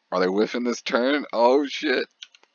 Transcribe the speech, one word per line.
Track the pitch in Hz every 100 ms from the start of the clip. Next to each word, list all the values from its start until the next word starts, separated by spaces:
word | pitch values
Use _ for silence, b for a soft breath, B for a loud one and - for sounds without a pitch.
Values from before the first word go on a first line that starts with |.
| -
are | -
they | 92
whiffing | 98 110 123
this | 120 117
turn? | - 120 127 147 -
Oh, | 107 120 196 139
shit. | - 151 131 - - - _ _